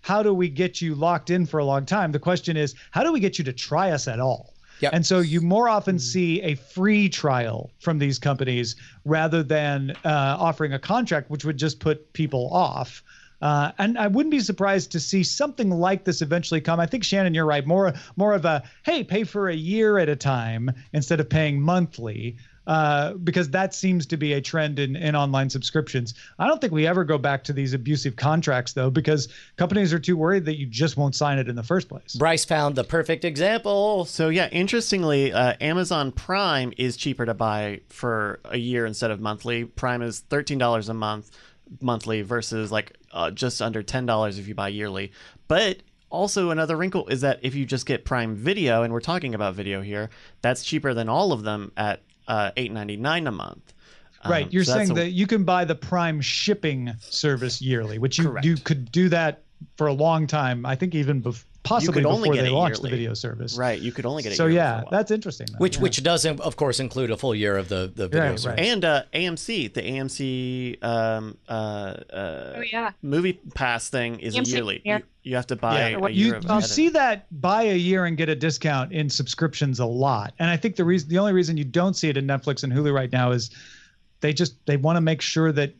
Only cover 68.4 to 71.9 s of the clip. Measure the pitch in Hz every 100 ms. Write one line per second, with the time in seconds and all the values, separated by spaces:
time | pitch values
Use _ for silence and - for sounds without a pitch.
68.4 | 120 120 202 226 170 147 - 151 180 165
69.4 | - 226 113 - 95 135 135 - 135 127
70.4 | 127 127 123 120 117 117 113 110 110 104
71.4 | - 113 107 104 101